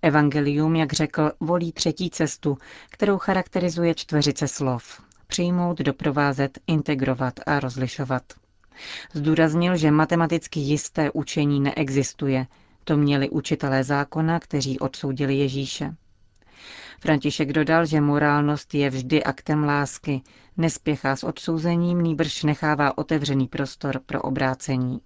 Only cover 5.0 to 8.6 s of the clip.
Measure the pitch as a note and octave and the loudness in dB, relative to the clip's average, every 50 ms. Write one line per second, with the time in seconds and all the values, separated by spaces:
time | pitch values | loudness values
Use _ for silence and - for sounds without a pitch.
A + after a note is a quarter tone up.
5 | - _ _ _ - _ - - F3 F3 F3+ F3+ F3 F3 D#3+ - C#3 C#3+ C3+ - | -20 _ _ _ -16 _ -4 -2 -2 0 0 0 0 0 -2 -2 -2 -2 -2 -2
6 | - D3+ C#3 D3 D3 C#3+ C#3 B2+ C#3 C3+ - - _ - E3 D#3 C#3+ - D3+ C3 | -2 -2 0 2 2 0 2 0 -2 -2 -4 -8 _ 0 0 0 2 0 -2 0
7 | C3 C3 C3 B2 C3+ B2+ B2 - - - D3 C#3+ C#3 C3 B2 C3 C3 A#2+ - - | 0 -2 0 -2 -2 -4 -4 -6 -4 -2 -2 0 -2 -4 -4 -4 -4 -4 -4 -6
8 | C#3 C3 C3+ B2 - _ - - _ _ _ _ | -6 -4 -4 -6 -6 _ -20 -20 _ _ _ _